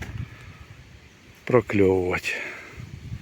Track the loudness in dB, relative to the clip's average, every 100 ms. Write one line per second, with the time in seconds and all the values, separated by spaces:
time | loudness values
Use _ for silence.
0 | -10 -8 -10 -12 -18 -18 -20 -20 -20 -20
1 | -20 -20 -20 -14 4 4 4 4 6 6
2 | 2 -2 -2 -4 -6 -12 -14 -14 -14 -14
3 | -12 -12